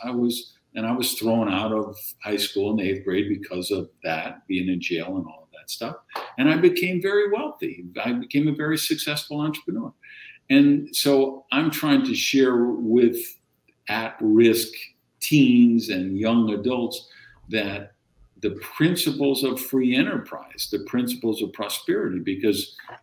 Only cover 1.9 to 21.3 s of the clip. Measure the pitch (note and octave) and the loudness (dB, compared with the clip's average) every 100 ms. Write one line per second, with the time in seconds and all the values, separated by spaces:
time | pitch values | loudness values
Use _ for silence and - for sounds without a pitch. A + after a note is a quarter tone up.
1.9 | - - - G#2+ G2+ - G2+ G#2 A2 F#2+ | -10 -14 -12 -4 -4 -2 -2 -2 0 -2
2.9 | F#2+ F#2+ F#2 G2+ G2+ - F2+ F2+ F#2+ E2+ | -4 -2 -2 -2 -4 -6 -8 -4 -4 -6
3.9 | _ E2+ D#2+ - - - F#2 F#2 F2+ F2 | _ -6 -6 -6 -12 -6 -4 -2 -4 -4
4.9 | E2 D#2 F#2+ D#2+ D#2+ _ - - - - | -6 -6 -8 -8 -14 _ -20 -16 -10 -10
5.9 | - _ - - - C#3 E3+ F3+ F3 F3+ | -12 _ -14 -10 0 2 6 4 4 0
6.9 | F3+ G3 G3+ G3+ G#3+ D4 - E3+ C3 F2+ | -2 0 0 0 -2 -4 -8 -10 -10 -12
7.9 | - A#2+ B2 - C#3+ D3+ D3 D3+ D#3 - | -8 -4 -4 -2 0 0 0 -2 -2 -2
8.9 | D#3 - D3+ - D3 D#3 D3+ - G#3 - | -4 -4 -6 -6 -4 -4 -4 -6 -8 -8
9.9 | - - - - - - C#3 C#3+ C#3+ - | -14 -20 -20 -20 -14 2 6 6 4 0
10.9 | - C#3+ C#3 C3+ - - C3+ D#3+ D3+ D3+ | -2 2 4 2 -2 -4 -2 0 0 2
11.9 | C3+ C3 G#2+ - C3+ C3 A#2+ A#2+ A2+ A2+ | 2 2 -2 0 4 4 4 2 0 2
12.9 | A#2+ A#2 - - - _ _ _ _ - | 4 4 2 -8 -14 _ _ _ _ -6
13.9 | G#2+ A2+ - A2 A2 A#2 A2 - - - | -4 -6 -2 4 8 8 6 -2 -10 -18
14.9 | _ _ _ - D3+ B2+ B2 A#2+ A#2 A2 | _ _ _ 2 6 8 8 8 6 0
15.9 | F#2 F#2 F#2+ A2 A#2 G#2+ G2+ B2 B2 A2+ | -4 -4 -2 2 2 2 0 -2 -2 -4
16.9 | - - - - _ - A2 G2+ - G2+ | -6 -16 -20 -20 _ -6 -4 -4 -6 -12
17.9 | _ _ _ _ _ - - - - D#3 | _ _ _ _ _ -6 -6 -8 0 2
18.9 | F3 D#3 C#3 C#3+ C3 C3+ A#2+ - C3+ B2+ | 2 -2 0 0 0 -2 -4 -2 0 2
19.9 | B2+ - B2+ - - - - - G2+ G2 | 2 0 -4 -8 -14 -14 -12 -6 -6 -4
20.9 | B2 A#2+ - A#2 | -4 -4 -4 -4